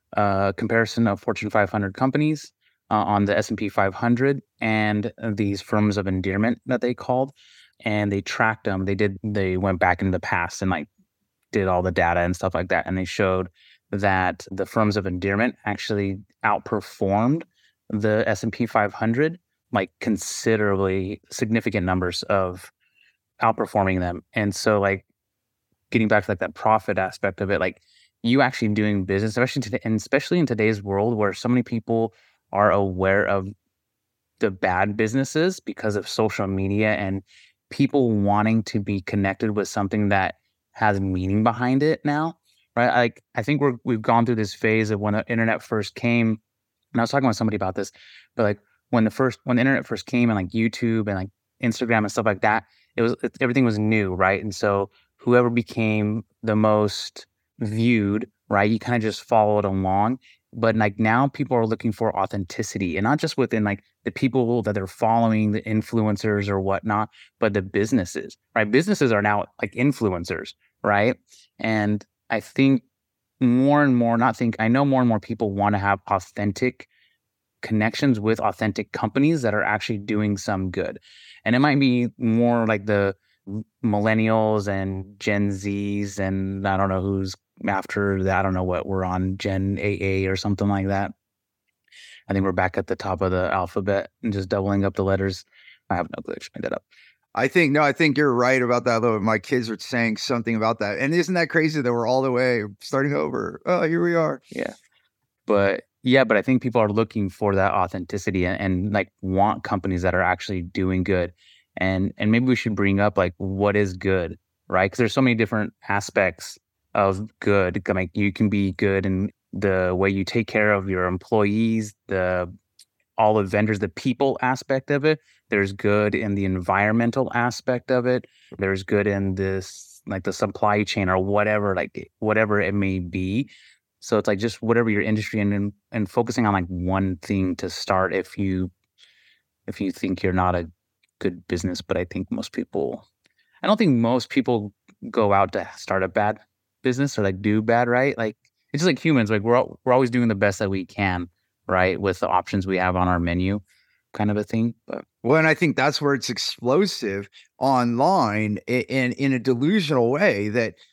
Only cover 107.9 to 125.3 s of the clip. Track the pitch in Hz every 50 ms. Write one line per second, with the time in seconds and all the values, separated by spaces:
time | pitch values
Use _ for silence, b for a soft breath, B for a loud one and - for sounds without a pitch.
107.9 | - 95 87 - - 101 - 113 98 92 87 90 95 - 98 95 92 90 98 104
108.9 | 104 101 92 - _ _ 98 95 95 95 101 107 - - - - 104 92 87 98
109.9 | 92 87 92 90 85 92 90 90 90 - - - 98 90 85 90 - 98 92 92
110.9 | 92 92 90 101 92 90 87 87 - b b b b b b b b - 92 95
111.9 | 95 95 98 - - - 107 107 113 120 127 131 123 - - 117 104 104 101 98
112.9 | 98 101 104 104 - 101 90 87 - - 101 95 95 95 104 101 101 104 104 95
113.9 | 92 92 98 95 95 90 85 - 104 - _ _ _ _ _ - - 92 95 98
114.9 | - - 120 107 - 139 131 123 117 110 113 - 113 107 104 - - _ - -
115.9 | 101 101 - - - 107 95 90 - - - - - - _ _ _ _ _ _
116.9 | - 110 98 98 95 98 107 - _ - - 104 101 101 92 90 87 104 - -
117.9 | 98 95 92 - - 107 101 101 - - 113 101 104 101 98 98 87 - 107 98
118.9 | 98 98 95 95 95 92 101 - - _ _ _ - 95 104 98 95 92 92 90
119.9 | 90 90 98 98 98 98 92 - - 120 104 - - 107 104 107 104 98 95 98
120.9 | 92 92 90 90 92 90 - - 117 107 104 104 104 110 113 113 113 110 107 107
121.9 | - _ _ - 98 95 92 92 92 90 90 87 - - _ _ _ _ _ _
122.9 | _ _ _ _ _ - 110 107 107 107 98 92 104 104 107 107 107 95 107 85
123.9 | - - - 135 120 - 143 135 123 - 131 127 131 - - - 135 135 - -
124.9 | 143 139 139 156 156 151 _ _